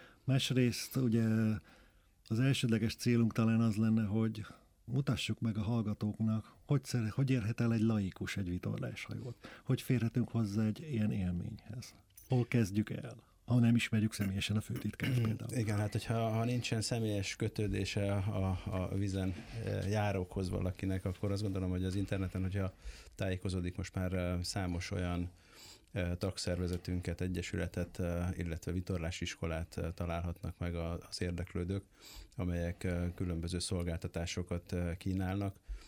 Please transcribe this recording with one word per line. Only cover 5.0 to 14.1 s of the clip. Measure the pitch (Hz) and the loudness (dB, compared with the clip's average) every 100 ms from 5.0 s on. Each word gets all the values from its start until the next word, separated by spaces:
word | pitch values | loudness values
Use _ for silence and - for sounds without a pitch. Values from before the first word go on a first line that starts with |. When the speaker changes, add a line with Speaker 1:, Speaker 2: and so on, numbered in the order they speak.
| 143 120 - 107 | 0 0 0 -2
Speaker 1:
meg | 113 107 | -2 0
a | |
hallgatóknak, | 104 120 104 104 107 101 113 110 - - | 0 0 0 -2 -2 0 0 0 -2 -12
hogy | - 143 | 0 0
szer-, | - 127 107 | 2 -2 0
hogy | 104 135 | 0 2
érhet | 131 104 120 | 2 0 0
el | 117 | 2
egy | 117 | 4
laikus | 110 107 95 - 92 - | 4 4 0 -2 -6 -4
egy | 90 | -2
vitorláshajót, | 90 104 107 - 107 - 107 120 117 - - | -2 -2 -4 -4 -8 -8 -8 -8 -12 -14 -10
hogy | - 127 | -2 0
férhetünk | - 127 113 123 110 | 2 2 2 0 0
hozzá | 117 107 101 | 0 0 2
egy | 110 104 156 | 0 0 -2
ilyen | 113 107 | 0 0
élményhez. | 104 90 87 - - - 120 - - _ - - | 0 0 -2 -4 -8 -12 -12 -12 -18 _ -14 0
Hol | 127 117 | 0 4
kezdjük | 123 104 101 104 | 4 4 2 0
el, | - 120 - - _ | -2 -8 -14 -20 _
ha | - 123 | 2 6
nem | 117 | 8
ismerjük | 117 - 113 107 | 6 4 2 2